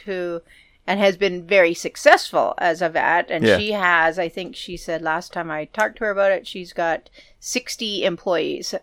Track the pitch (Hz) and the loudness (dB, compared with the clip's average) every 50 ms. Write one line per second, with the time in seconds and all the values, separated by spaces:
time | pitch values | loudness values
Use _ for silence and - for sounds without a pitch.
0 | - 208 190 185 175 175 170 170 - _ _ _ _ _ _ _ - - 185 202 | -10 -8 -6 -4 -4 -4 -6 -8 -10 _ _ _ _ _ _ _ -6 -4 0 2
1 | 202 196 180 175 202 190 180 180 170 165 202 196 175 170 170 - - - - - | 2 2 2 2 0 -2 -2 -4 -2 2 4 6 6 6 2 -2 -6 -10 -2 4
2 | - 285 - - - - - 151 113 - - - - 175 165 175 180 160 160 147 | 6 6 6 6 4 0 0 0 0 0 0 0 0 0 0 0 -2 -2 0 0
3 | 131 127 165 175 - - - - - 220 196 180 208 214 208 202 185 180 175 165 | 2 2 2 2 0 -2 -2 2 4 4 4 4 2 0 -2 0 2 4 4 4
4 | 160 165 165 185 170 165 - 180 180 - - - - - 175 165 - 185 165 165 | 4 2 2 0 -4 -4 -6 -8 -12 -10 -12 -14 -12 -12 -12 -10 -8 -6 -6 -4
5 | 165 160 156 170 - - - 180 165 165 151 151 151 - - 214 214 220 220 - | -2 -4 -4 -4 -6 -8 -8 -8 -6 -6 -6 -8 -8 -6 -2 -2 -2 -2 -2 -4
6 | 226 208 196 196 196 196 190 170 - - - 190 175 170 - 175 170 165 156 - | -4 -2 0 2 2 2 2 0 -4 -8 -14 -14 -14 -12 -6 -4 -2 -2 -2 -4
7 | - _ _ - - _ _ _ - - - 240 - - - - 233 214 202 190 | -6 _ _ -20 -20 _ _ _ -10 -6 -6 -6 -6 -6 -10 -8 -6 -6 -4 -2
8 | - 190 175 170 - 202 175 160 151 147 147 - 170 - 208 - | -2 -2 -2 -4 -2 -2 0 0 -2 -2 -6 -6 -8 -8 -8 -10